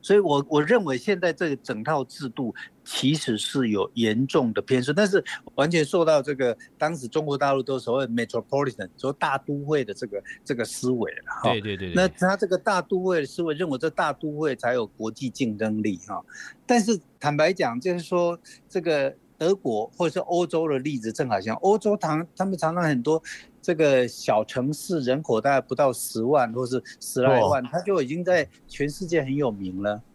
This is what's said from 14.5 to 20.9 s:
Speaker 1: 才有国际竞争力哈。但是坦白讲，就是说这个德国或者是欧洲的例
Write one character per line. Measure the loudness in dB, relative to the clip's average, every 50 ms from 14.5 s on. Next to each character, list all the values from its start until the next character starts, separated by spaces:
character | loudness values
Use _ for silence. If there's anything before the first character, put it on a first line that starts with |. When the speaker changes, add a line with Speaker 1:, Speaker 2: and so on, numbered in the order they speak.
| -2
Speaker 1:
才 | -2 -2 0 0
有 | 0 -2
国 | -4 _ -8 -8 -8
际 | -6 -6 -8 -8
竞 | -4 -2 -4 -4 -2 -2
争 | -2 -2 -2 0
力 | 0 -2 -2 -4 -8
哈。 | -10 -10 -10 -10 _ -20 -18 -18 -18 -20 _ _
但 | 2 2 2
是 | 4 2 0 -2 _ _ _ _
坦 | -2 0 2
白 | 4 4 2
讲， | 4 2 0 -2 -2 -2
就 | -2 -2
是 | -2 -2
说 | -4 -2 0 2 2 2 0 -4 _ -20 -20 -20 _ _
这 | -6 -2
个 | 0 2 2 2 2 0 -2 _ _ _ _
德 | _ 2 2 2
国 | 2 0 -2 -2 -2 -4 -6 _
或 | -2 -2 0
者 |
是 | 0 -2
欧 | -2 0 2 2 2
洲 | 2 2 0 2 2
的 | 0 0
例 | 0 -2